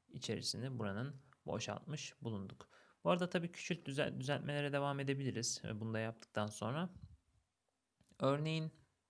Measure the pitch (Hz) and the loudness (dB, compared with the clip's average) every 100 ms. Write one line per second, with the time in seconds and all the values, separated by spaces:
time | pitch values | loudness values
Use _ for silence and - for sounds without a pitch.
0 | _ 135 - 110 - - 127 123 104 98 | _ -8 -2 -2 0 -2 -4 -2 -2 -2
1 | 135 131 - - - 90 - 104 - 151 | -4 -6 -16 -12 -4 -2 -2 -4 -4 -6
2 | - - 123 104 98 - - - - _ | -6 -6 -4 -4 -6 -10 -18 -20 -20 _
3 | 170 175 175 180 170 - - 170 - 139 | 4 4 4 0 0 -6 -4 -2 -2 0
4 | 139 131 131 143 143 143 143 143 139 139 | 0 0 0 0 0 0 2 2 2 2
5 | 139 139 135 107 117 - 107 107 110 110 | 2 2 2 2 0 -2 -2 -2 0 0
6 | 110 113 - - 107 107 110 147 180 - | 0 -4 -4 0 0 0 -2 0 -2 -6
7 | - - _ _ _ _ _ _ _ _ | -16 -18 _ _ _ _ _ _ _ _
8 | _ - 135 143 156 160 160 - - _ | _ 2 4 4 2 2 0 -6 -20 _
9 | _ | _